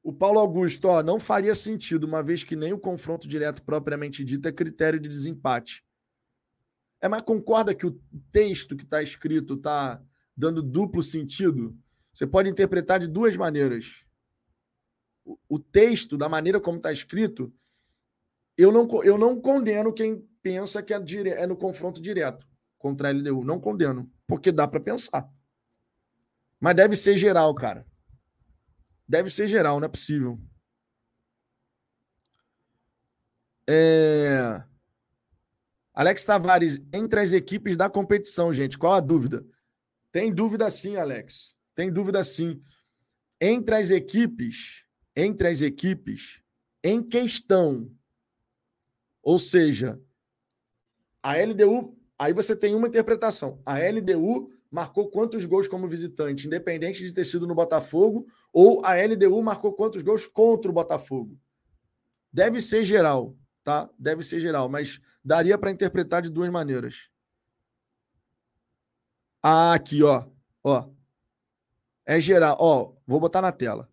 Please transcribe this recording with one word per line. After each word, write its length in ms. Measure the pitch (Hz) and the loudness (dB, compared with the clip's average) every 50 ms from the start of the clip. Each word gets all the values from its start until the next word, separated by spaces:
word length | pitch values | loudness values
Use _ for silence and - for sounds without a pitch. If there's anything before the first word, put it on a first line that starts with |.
O 100 | _ 156 | _ -12
Paulo 280 | 139 - 180 196 208 214 | -4 0 0 4 4 4
Augusto, 460 | 214 196 160 180 180 165 - - - | 2 2 0 -2 -2 -2 -2 0 2
ó, 180 | 185 180 165 156 | 4 4 4 2
não 160 | 160 185 220 | 0 -2 -2
faria 340 | - - 220 202 190 208 208 | -2 -2 -2 0 0 0 -2
sentido, 520 | - - 208 220 196 - - 165 160 151 | -2 -4 -6 -8 -8 -6 -4 -4 -4 -2
uma 180 | 156 156 156 151 | -2 -4 -6 -2
vez 200 | 147 170 170 - | -4 -4 -4 -4
que 120 | - 165 | -10 -8
nem 180 | 156 151 165 202 | -6 -6 -6 -6
o 60 | 202 | -6
confronto 480 | 202 190 180 - - 160 165 165 165 | -6 -8 -10 -8 -8 -10 -10 -10 -8
direto 340 | 143 143 151 147 151 143 143 | -10 -6 -4 -4 -4 -6 -8
propriamente 640 | _ - 151 151 143 147 147 147 147 147 139 - 139 | _ -4 -4 -4 -4 -4 -6 -6 -8 -10 -10 -10 -6
dito 220 | 123 135 139 139 | -6 -6 -6 -6
é 40 | 160 | -8
critério 480 | 151 - 170 160 156 - 156 156 156 160 | -4 -4 -6 -6 -2 0 0 0 0 -2
de 80 | 151 | -6
desempate. 800 | 147 147 143 139 160 160 139 - 143 123 120 117 - - - _ _ _ _ _ _ _ _ _ _ _ _ _ _ _ _ _ _ _ _ _ _ _ _ | -10 -10 -8 -8 -8 -10 -6 -2 -2 -2 -2 -4 -10 -20 -20 _ _ _ _ _ _ _ _ _ _ _ _ _ _ _ _ _ _ _ _ _ _ _ _
É, 80 | - | -4
mas 140 | 190 214 220 | -4 -4 -4
concorda 540 | 220 - 226 208 214 - 226 220 220 202 190 | -2 -4 -4 -4 0 0 0 2 2 0 -2
que 100 | - - | -4 -4
o 160 | 175 - - _ _ - 147 - _ | -6 -8 -8 _ _ -20 -20 -20 _
texto 440 | - 208 214 202 185 - - - 143 | 2 2 2 2 0 -6 -8 -12 -12
que 100 | 139 - | -14 -8
tá 180 | - 156 151 151 | -4 -4 -4 -4
escrito 520 | 143 - _ - 151 156 156 151 - 139 | -4 -10 _ -6 -2 -2 -2 -2 -4 -10
tá 460 | 135 139 151 147 143 139 131 117 - - _ _ _ _ _ _ | -8 -6 -4 -4 -4 -4 -6 -8 -12 -20 _ _ _ _ _ _
dando 280 | - 135 160 165 160 147 | -4 -4 -2 -2 -2 -6
duplo 400 | 131 127 170 208 196 - 170 160 | -2 -2 -2 -2 -2 -2 -4 -4
sentido? 760 | - - 160 147 139 - - 190 175 147 123 113 110 - - _ _ _ _ _ _ | -4 -6 -8 -8 -8 -6 0 0 0 0 0 -6 -8 -12 -18 _ _ _ _ _ _
Você 160 | _ - 143 | _ -8 -6
pode 220 | 143 165 190 196 196 | 0 2 2 2 2
interpretar 500 | 185 - 196 190 190 175 165 - 185 190 | 2 0 0 0 0 -4 0 0 0 0
de 80 | 170 | 0
duas 300 | 165 156 190 233 226 185 | -4 -2 2 2 2 2
maneiras. 680 | 180 185 165 147 147 139 131 120 117 113 - - _ _ _ _ _ _ _ _ _ _ _ _ _ _ _ _ _ _ _ _ _ _ _ _ _ _ | 0 -4 -2 0 0 0 0 -2 -4 -10 -14 -20 _ _ _ _ _ _ _ _ _ _ _ _ _ _ _ _ _ _ _ _ _ _ _ _ _ _
O, 140 | - - _ _ | -20 -20 _ _
o 120 | _ 147 151 | _ -8 -8
texto, 580 | - _ - 196 214 240 233 - - - 151 | -8 _ 4 6 6 6 4 -2 -4 -8 -6
da 100 | 143 147 | -6 -4
maneira 320 | 156 160 156 156 175 196 202 | -2 -2 -2 0 0 -2 0
como 200 | 196 175 170 170 | -2 -4 -6 -4
tá 120 | - 156 | -6 -6
escrito, 600 | 151 139 - _ - 196 220 202 - - 127 123 _ _ _ _ _ _ _ _ _ _ _ _ _ _ _ _ _ _ _ _ _ | -6 -6 -10 _ -4 -2 -2 -2 -4 -8 -12 -12 _ _ _ _ _ _ _ _ _ _ _ _ _ _ _ _ _ _ _ _ _
eu 160 | - 175 196 214 | 6 6 8 8
não 120 | 233 240 | 6 4
co-, 180 | 233 226 202 - | 2 -2 2 4
eu 140 | 196 202 | 4 4
não 220 | 208 220 240 254 233 | 6 4 2 2 0
condeno 540 | 233 262 277 277 240 214 208 208 214 226 220 | 0 0 2 2 0 0 -2 0 -2 -2 -2
quem 340 | 220 220 220 220 - - _ _ _ | -2 -4 -4 -4 -6 -12 _ _ _
pensa 420 | _ 185 185 185 202 190 - 208 202 | _ -6 -6 -6 -6 -6 -8 -10 -6
que 100 | - 214 | -6 -6
é 60 | 202 | -6
dire-, 300 | 180 151 175 208 196 190 | -6 -10 -8 -6 -4 -4
é 180 | 175 - 175 | -4 -4 -4
no 80 | 180 185 | -6 -6
confronto 460 | 170 185 190 180 - 160 180 - 160 | -6 -6 -8 -6 -6 -10 -10 -10 -10
direto 440 | 160 196 208 180 151 131 - - _ _ _ _ _ _ _ | -10 -6 -4 -4 -4 -4 -6 -10 _ _ _ _ _ _ _
contra 300 | _ - 139 139 139 143 | _ -8 -8 -6 -4 -2
a 40 | 139 | -2
L 120 | 139 139 143 | -2 -2 -2
D 80 | 147 | -2
U. 140 | 135 131 123 | -4 -4 -2
Não 140 | 135 160 180 | -4 -6 -4
condeno, 520 | - 208 208 190 160 139 131 123 123 - _ _ _ | -4 -6 -6 -4 -6 -6 -6 -8 -12 -16 _ _ _
porque 240 | - 170 143 - 185 | -8 -8 -2 -2 -2
dá 160 | 165 156 143 | 0 0 -2
pra 140 | - - 156 | -2 -4 -8
pensar. 500 | - - - 247 - - - 143 - - _ _ _ _ _ _ _ _ _ _ _ _ _ _ _ _ _ _ _ _ _ _ _ _ _ _ | -6 -6 -6 -6 -6 -6 -6 -8 -8 -10 _ _ _ _ _ _ _ _ _ _ _ _ _ _ _ _ _ _ _ _ _ _ _ _ _ _
Mas 160 | - 170 180 | 0 2 6
deve 200 | 175 196 214 208 | 6 6 6 4
ser 200 | - - 196 202 | 2 4 2 4
geral, 380 | 185 180 208 185 165 156 156 143 | 4 4 4 4 4 4 2 2
cara. 320 | - 127 113 92 - - _ _ _ _ _ - _ _ _ _ _ _ _ _ _ _ _ _ _ _ _ _ _ _ | 0 -6 -8 -8 -10 -16 _ _ _ _ _ -20 _ _ _ _ _ _ _ _ _ _ _ _ _ _ _ _ _ _
Deve 220 | - - 165 185 190 | -2 -2 -2 0 -2
ser 180 | - - 208 | -4 -4 -2
geral, 320 | 208 208 220 165 147 143 143 | 0 0 2 2 2 0 -2
não 60 | 151 | -4
é 40 | 151 | -6
possível. 480 | - - - - 151 147 131 123 120 110 - - _ _ _ _ _ _ _ _ _ _ _ _ _ _ _ _ _ _ _ _ _ _ _ _ _ _ _ _ _ _ _ _ _ _ _ _ _ _ _ _ _ _ _ _ _ _ _ _ _ _ _ _ _ _ _ _ _ _ _ _ _ _ _ | -8 -8 -6 -4 -4 -4 -4 -6 -8 -12 -16 -20 _ _ _ _ _ _ _ _ _ _ _ _ _ _ _ _ _ _ _ _ _ _ _ _ _ _ _ _ _ _ _ _ _ _ _ _ _ _ _ _ _ _ _ _ _ _ _ _ _ _ _ _ _ _ _ _ _ _ _ _ _ _ _
É, 960 | - 151 160 165 160 160 160 156 156 151 151 147 143 139 135 123 117 107 90 - _ _ _ _ _ _ _ _ _ _ _ _ _ _ _ _ _ _ _ _ _ _ _ _ _ _ | 2 4 4 6 6 6 4 4 4 2 2 2 2 0 0 0 -2 -6 -8 -12 _ _ _ _ _ _ _ _ _ _ _ _ _ _ _ _ _ _ _ _ _ _ _ _ _ _
Alex 300 | - 143 180 202 196 - | 0 2 2 2 0 0
Tavares, 560 | - 208 196 170 185 180 175 170 160 143 139 139 - | 0 0 2 4 4 4 4 4 0 -2 -6 -12 -10
entre 300 | 143 196 226 220 220 208 | -8 -6 -4 -2 0 0
as 100 | 208 180 | 2 2
equipes 460 | 180 180 170 - 190 214 220 214 180 | 2 0 0 -2 -10 -8 -4 -4 0
da 120 | 165 190 196 | 0 0 0
competição, 640 | 196 202 196 - 208 208 202 - - - 175 170 151 | 0 -4 0 0 0 0 0 -6 -4 -2 0 0 0
gente, 240 | 131 139 131 135 | -2 -4 -4 -4
qual 160 | - - 170 196 | -2 0 2 2
a 60 | 190 | 2
dúvida? 460 | 156 135 165 156 143 - - 113 - - _ _ _ _ _ _ _ _ _ _ _ _ | 2 2 2 2 2 -2 -6 -8 -10 -16 _ _ _ _ _ _ _ _ _ _ _ _
Tem 220 | - 170 208 226 185 | -4 -4 -2 -2 -2
dúvida 360 | 165 220 220 208 214 226 208 | -2 -2 -2 0 0 -2 -2
sim, 280 | - - - 196 208 | -2 -4 -6 -6 -6
Alex. 580 | 190 160 143 127 113 - - - - - - _ _ _ _ _ | -6 -6 -6 -6 -10 -12 -16 -18 -18 -18 -20 _ _ _ _ _
Tem 160 | - 175 190 | -6 -4 -4
dúvida 320 | 165 190 202 190 196 196 180 | -2 -2 -2 0 0 0 -2
sim. 360 | 185 - - 165 170 151 139 _ _ _ _ _ _ _ _ _ _ _ _ _ _ _ _ | -2 -4 -6 -6 -6 -6 -10 _ _ _ _ _ _ _ _ _ _ _ _ _ _ _ _
Entre 340 | 165 202 233 247 208 226 220 | 2 2 2 0 0 0 0
as 160 | 220 208 170 | 0 2 2
equipes, 960 | 190 190 - - - 220 233 233 - - 123 113 - - - - - - _ _ _ _ _ _ _ | 0 0 0 -2 0 0 0 0 -2 -6 -8 -8 -8 -12 -18 -18 -20 -20 _ _ _ _ _ _ _
entre 320 | 143 175 208 208 - 185 | -2 -2 -2 0 0 0
as 140 | 170 170 135 | 0 0 0
equipes 800 | 151 143 139 143 - 185 185 - - - 104 107 - - - _ _ _ _ _ _ _ _ _ - | -2 -4 -4 -4 -4 -4 -4 -4 -6 -12 -14 -12 -14 -20 -20 _ _ _ _ _ _ _ _ _ -2
em 180 | 170 214 233 | -2 -2 -2
questão, 880 | 233 233 233 240 254 226 - - - - 196 185 175 151 135 120 113 113 - _ _ _ _ _ _ _ _ _ _ _ _ _ _ _ _ _ _ _ _ _ _ _ _ _ _ | -4 -2 -2 -2 -2 0 -4 -6 0 2 2 4 4 2 0 -4 -8 -14 -18 _ _ _ _ _ _ _ _ _ _ _ _ _ _ _ _ _ _ _ _ _ _ _ _ _ _
ou 160 | 139 170 175 | 2 2 2
seja, 580 | 175 - - 180 160 151 131 104 131 123 110 - _ _ _ _ _ _ _ _ _ _ _ _ _ _ _ _ _ _ _ _ _ _ _ _ - | 2 4 4 4 4 4 2 -2 -4 -6 -6 -12 _ _ _ _ _ _ _ _ _ _ _ _ _ _ _ _ _ _ _ _ _ _ _ _ -6
a 140 | 139 143 | -4 0
L 160 | 160 196 226 220 | 0 0 0 4
D 100 | 196 208 | 6 6
U, 340 | 196 220 247 - - - _ _ _ _ | 6 6 2 -2 -8 -18 _ _ _ _
aí 160 | _ 143 151 175 | _ -2 0 0
você 200 | 202 208 - 220 | 0 0 0 0
tem 220 | 208 - 208 208 | 0 2 0 2
uma 140 | 220 233 233 | 2 0 2
interpretação. 720 | 233 226 220 220 233 226 233 220 208 - 151 131 127 - - | 2 0 2 2 0 0 0 -4 -4 -4 -8 -10 -12 -12 -8
A 140 | 143 139 139 | -6 -4 -2
L 220 | 165 185 214 226 | 0 0 -2 -2
D 120 | 190 185 180 | -2 0 0
U 360 | 160 165 202 240 254 - - - _ _ _ | 0 0 0 -2 -2 -6 -10 -20 _ _ _
marcou 400 | - 170 165 135 _ 196 208 202 | -8 -8 -8 -4 _ -4 -4 -2
quantos 360 | - 196 226 233 226 226 180 | -2 -4 -4 -2 -4 -8 -2
gols 240 | 165 175 196 196 196 | 0 0 0 0 -2
como 180 | 190 185 185 | -6 -8 -8
visitante, 600 | 175 165 165 170 175 - - 151 143 139 139 139 | -8 -8 -8 -10 -10 -6 -6 -6 -4 -4 -8 -6
independente 560 | 151 160 170 170 180 170 160 160 180 190 185 185 | -6 -8 -6 -4 -6 -6 -4 -6 -8 -8 -8 -12
de 100 | 180 175 | -8 -4
ter 100 | 185 175 | -4 -4
sido 240 | - - 175 175 | -2 -4 -6 -4
no 80 | 175 170 | -2 0
Botafogo, 720 | 165 170 170 165 156 - - - 165 196 226 208 233 - - _ _ _ _ | -2 0 2 0 -2 -2 -2 2 4 4 4 2 -2 -8 -12 _ _ _ _
ou 340 | - 165 185 220 - - - | 8 10 10 10 10 6 2
a 120 | 185 185 | 2 2
L 180 | 175 196 220 226 | 2 2 2 2
D 100 | 196 196 | 4 4
U 140 | 190 190 226 | 4 4 4
marcou 320 | 226 220 202 - - 208 202 | 0 -2 -4 -2 -2 -4 -2
quantos 300 | 202 214 220 214 185 147 | 0 -4 -2 -2 -4 0
gols 220 | 185 220 214 - | 0 0 0 -2
contra 440 | - _ - 220 233 226 220 226 185 | -6 _ 4 6 6 6 2 0 -2
o 40 | 165 | 0
Botafogo? 640 | 170 175 170 156 143 - - 135 131 117 - - _ _ _ _ _ _ _ _ _ _ _ _ _ _ _ _ _ _ _ | 0 0 0 -4 -4 -4 -8 -8 -8 -8 -10 -16 _ _ _ _ _ _ _ _ _ _ _ _ _ _ _ _ _ _ _
Deve 280 | - 156 190 233 233 247 | 2 2 2 2 2 -2
ser 240 | - - 214 220 220 | -2 0 0 0 2
geral, 540 | 185 208 208 165 151 139 127 117 - - _ _ _ _ _ _ | 4 4 4 4 4 2 0 -2 -6 -12 _ _ _ _ _ _
tá? 260 | 143 147 151 160 - _ | -4 -4 -4 -4 -8 _
Deve 240 | _ - 156 160 160 | _ -4 -4 -4 -4
ser 200 | 165 - 165 170 | -6 -6 -6 -4
geral, 260 | 160 170 156 139 131 | -4 -2 -2 -2 -4
mas 320 | 127 139 147 147 143 - - _ _ _ _ _ | -4 -4 -6 -8 -8 -10 -16 _ _ _ _ _
daria 340 | 131 156 165 165 180 208 | 0 2 2 4 2 2
pra 140 | 208 208 196 | 2 0 -4
interpretar 500 | 190 - 196 180 - 180 170 - 175 175 | -2 -2 -4 -2 0 -2 -2 0 -2 -4
de 80 | 175 170 | -2 -4
duas 200 | 156 165 180 175 | -4 -4 -4 -2
maneiras. 600 | 175 175 156 143 131 127 117 120 127 - - _ _ _ _ _ _ _ _ _ _ _ _ _ _ _ _ _ _ _ _ _ _ _ _ _ _ _ _ _ _ _ _ _ _ _ _ _ _ _ _ _ _ _ _ _ _ _ | -4 -4 -4 -4 -6 -6 -6 -10 -14 -16 -20 _ _ _ _ _ _ _ _ _ _ _ _ _ _ _ _ _ _ _ _ _ _ _ _ _ _ _ _ _ _ _ _ _ _ _ _ _ _ _ _ _ _ _ _ _ _ _
Ah, 320 | - 151 160 160 165 170 170 | 2 4 6 6 6 6 4
aqui, 300 | 165 170 - 147 147 151 | 2 0 -2 4 6 6
ó. 240 | 147 135 123 123 - _ _ _ _ _ _ | 6 6 2 0 -8 _ _ _ _ _ _
Ó. 280 | _ 143 139 123 131 139 - _ _ _ _ _ _ _ _ _ _ _ _ _ _ _ _ _ _ _ _ _ _ | _ 0 0 0 -2 -6 -20 _ _ _ _ _ _ _ _ _ _ _ _ _ _ _ _ _ _ _ _ _ _
É 140 | - 151 170 | 0 0 0
geral. 380 | 151 175 190 175 160 151 143 - | 4 6 6 6 6 4 4 4
Ó, 340 | 165 165 151 127 110 - _ _ _ | 4 4 4 4 2 -4 _ _ _
vou 140 | - 127 151 | -2 0 0
botar 220 | 160 170 170 185 | 0 2 0 0
na 100 | 190 185 | 0 0
tela. 360 | 175 - 127 117 104 107 117 _ | -2 -2 -6 -6 -6 -8 -10 _